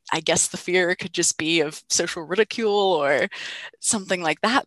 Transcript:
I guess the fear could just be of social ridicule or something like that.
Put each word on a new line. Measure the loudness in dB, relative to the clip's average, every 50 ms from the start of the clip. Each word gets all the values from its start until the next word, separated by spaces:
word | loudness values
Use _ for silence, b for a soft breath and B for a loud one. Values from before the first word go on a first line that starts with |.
| _ -4 -4
I | -2
guess | 2 2 2 2 2 0
the | -2
fear | -6 -4 0 2 2 4 2 2
could | -2 -4 -6 -2
just | 0 0 0 0 0
be | 0 2 2 2
of | 2 2 -2 -8 -6 -2
social | 0 0 0 0 -4 -8 -6
ridicule | -6 -6 -6 -6 -8 -6 -4 -2 0 2
or | 2 2 2 2 2 2 2 2 0 0 -2 B B B B B B B B B -8
something | -4 -2 -2 -2 -2 -4 -4 -2 0
like | -2 0 2
that. | 2 2 2 2 0